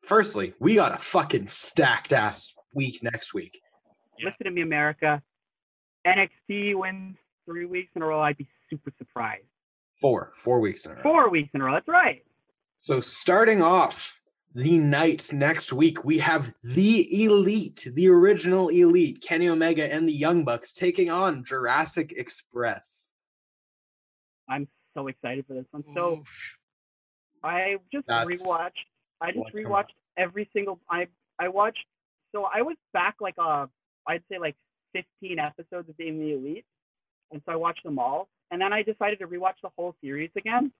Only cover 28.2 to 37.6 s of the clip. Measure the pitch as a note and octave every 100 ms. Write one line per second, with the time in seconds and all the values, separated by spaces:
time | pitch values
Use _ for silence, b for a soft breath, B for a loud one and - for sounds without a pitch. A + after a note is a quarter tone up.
28.2 | F3 F3+ F#3 E3+ F3 - - _ _ _
29.2 | E3+ F3+ A3 G#3 G#3+ G3+ G3+ _ _ -
30.2 | F3+ F#3+ G#3 G#3 G3+ F3+ _ F3 F3 _
31.2 | _ - F3+ F#3+ G#3+ A3 - _ _ _
32.2 | _ G#3 G3 G#3 C4+ E4 _ F#3 F3+ -
33.2 | G3+ F3+ E3+ D3 C3+ _ _ _ - E3+
34.2 | _ F#3+ E3 - _ _ _ F#3 F3 _
35.2 | F#3+ E3+ D3 D3 E3 F3+ E3+ D#3 E3 D#3
36.2 | D3+ C#3+ C3+ F3+ _ _ _ _ _ _
37.2 | _ D#3 D3 E3